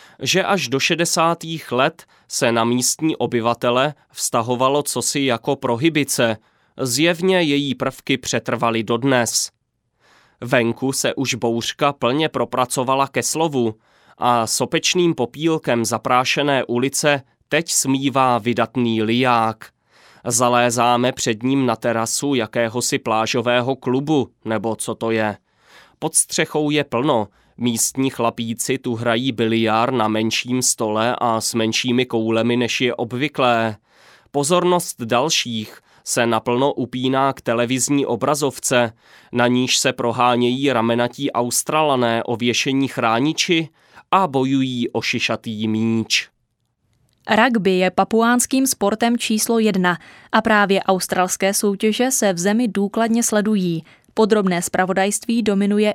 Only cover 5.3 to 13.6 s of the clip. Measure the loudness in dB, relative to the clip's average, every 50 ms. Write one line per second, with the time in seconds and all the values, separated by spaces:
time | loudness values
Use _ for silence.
5.3 | 0 0 -2 -2 -2 -2 -2 -2 0 0 0 0 2 0 0 0 0 2 2 2
6.3 | 0 -2 _ _ _ _ _ _ _ -6 -4 -2 0 2 2 2 2 2 2 2
7.3 | 2 2 2 2 2 0 0 -2 -4 -4 -4 -6 -6 -6 -4 -2 -2 -2 -2 -4
8.3 | -4 -4 -2 -4 -2 0 0 0 0 0 0 0 -2 0 2 2 2 2 2 0
9.3 | -2 -4 -4 -6 -10 _ _ _ _ _ _ _ _ _ _ _ _ _ _ _
10.3 | _ _ -4 0 2 2 2 2 0 -2 -2 -4 -2 -2 -2 -2 -2 -2 -4 -4
11.3 | -2 -2 0 0 0 -2 -2 -6 -4 -2 -2 -2 0 0 0 0 0 0 0 0
12.3 | -2 -2 -4 -2 -2 -2 -2 -2 -2 -2 0 0 0 0 0 -2 -2 -4 -4 -2
13.3 | -2 -2 -2 0 0 0